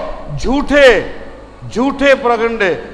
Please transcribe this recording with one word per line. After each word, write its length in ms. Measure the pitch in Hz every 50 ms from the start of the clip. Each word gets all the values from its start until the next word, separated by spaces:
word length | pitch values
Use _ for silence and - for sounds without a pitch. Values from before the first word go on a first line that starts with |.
| - - - - - - 147 139
جھوٹے، 760 | - 220 262 285 233 - 277 294 277 254 220 170 127 - - - - - - - - - - - - 117
جھوٹے 440 | - 214 254 277 262 - 277 277 269
پروگنڈے، 600 | 233 214 240 240 220 226 233 226 214 202 180 156 - - -